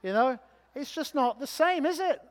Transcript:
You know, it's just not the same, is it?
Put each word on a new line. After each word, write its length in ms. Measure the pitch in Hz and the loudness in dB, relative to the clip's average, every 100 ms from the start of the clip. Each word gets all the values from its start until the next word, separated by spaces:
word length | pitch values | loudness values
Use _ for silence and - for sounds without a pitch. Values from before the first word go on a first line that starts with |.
You 100 | 190 | 0
know, 260 | 202 254 254 - _ _ - | 2 2 0 -10 _ _ -12
it's 160 | 285 | -10
just 240 | - 302 294 | -8 -4 0
not 240 | 247 226 | 0 -2
the 80 | 269 | -10
same, 380 | - 330 359 294 | 0 2 2 0
is 140 | 339 | 0
it? 220 | 370 277 - | -2 -2 -6